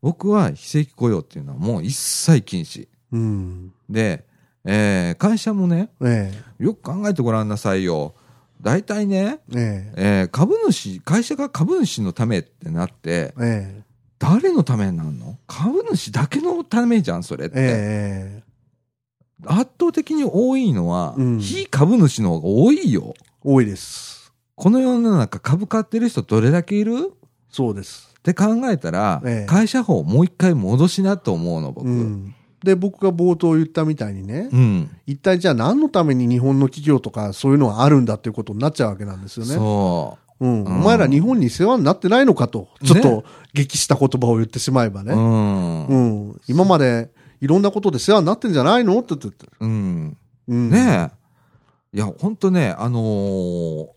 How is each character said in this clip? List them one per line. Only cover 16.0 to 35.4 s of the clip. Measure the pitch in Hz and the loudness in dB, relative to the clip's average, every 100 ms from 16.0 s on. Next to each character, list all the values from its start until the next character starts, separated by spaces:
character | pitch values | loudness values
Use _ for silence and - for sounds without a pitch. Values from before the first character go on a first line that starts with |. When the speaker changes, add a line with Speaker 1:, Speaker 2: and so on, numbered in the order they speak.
| - | -4
Speaker 1:
だ | 107 143 | -4 -2
け | 277 | -2
の | 339 349 | -2 -4
た | - 226 240 | -2 0 2
め | 233 | 2
じ | 151 | 0
ゃ | 85 | -4
ん、 | |
そ | 175 73 | -6 -10
れ | 78 | -6
っ | |
て。 | 131 | 0
Speaker 2:
え | 131 117 104 107 104 95 95 101 | 0 0 -2 -4 -4 -6 -10 -14
え。 | _ _ _ _ _ _ _ _ _ _ | _ _ _ _ _ _ _ _ _ _
Speaker 1:
圧 | - 180 254 _ | -4 -2 -2 _
倒 | 349 | -2
的 | 320 302 | 0 -4
に | 311 | -2
多 | 277 180 254 262 | -2 0 2 2
い | 240 | 0
の | 113 85 | 0 0
は、 | 87 82 135 | -2 -4 -2
Speaker 2:
う | |
ん。 | 127 117 | 0 0
Speaker 1:
非 | 101 339 392 | -2 -6 -4
株 | 139 151 240 | 2 4 6
主 | 156 - | 4 4
の | 101 | 0
方 | 82 | 0
が | 80 | 0
多 | 104 190 | 4 4
い | 302 311 | 4 2
よ。 | 101 - - _ _ | -2 -4 -16 _ _
Speaker 2:
多 | 139 135 | 2 2
い | 110 | 2
で | 95 | -2
す。 | - - - - - _ _ | -12 -16 -16 -20 -20 _ _
Speaker 1:
こ | _ 185 | _ 2
の | 247 | 4
世 | 262 247 | 2 2
の | 233 190 | 2 2
中 | 110 - | 0 -4
株 | - 156 202 | -2 -2 0
買 | 220 | -4
っ | |
て | 214 226 | -2 -2
る | 233 | -2
人 | - | -2
ど | - 110 | -2 2
れ | 113 | 4
だ | 170 | 2
け | 170 208 | 0 -2
い | |
る？ | 214 233 381 - _ _ _ | 0 -2 -6 -10 _ _ _
Speaker 2:
そ | - 123 | -4 -4
う | |
で | 98 | -4
す。 | 95 - - _ | -10 -18 -20 _
Speaker 1:
っ | |
て | - | -2
考 | 175 202 226 262 | 2 2 2 0
え | 175 | -2
た | 170 | -2
ら、 | 90 104 82 | -2 0 -2
Speaker 2:
え | 123 113 | -2 -4
え。 | 104 | 0
Speaker 1:
会 | 170 220 | 2 2
社 | 262 | 0
法 | 233 131 | 0 0
も | 76 113 | 2 2
う | |
一 | 180 _ | 2 _
回 | 185 | 0
戻 | 160 95 123 170 | 2 0 2 2
し | - | 2
な | 190 196 | -2 -2
と | - | -2
思 | 87 85 82 | -2 -2 -4
う | |
の、 | 73 | -6
僕。 | - 127 | -8 -4
Speaker 2:
う | |
ん。 | 123 113 101 98 - _ _ | -2 -2 -6 -12 -16 _ _
で、 | 180 | 0
僕 | 190 196 185 | 0 0 -2
が | 196 | -2
冒 | 170 180 170 | 2 0 2
頭 | 170 | 2
言 | 160 | 2
っ | 160 | 2
た | 160 | 0
み | 156 151 | -2 -2
た | 107 | -6
い | |
に | 98 95 | -8 -8
ね、 | 123 240 | -8 -2
Speaker 1:
う | 127 | 4
ん。 | 120 95 76 - - | 4 4 -2 -10 -12
Speaker 2:
一 | 143 | -4
体 | 190 | 0
じ | 185 | 2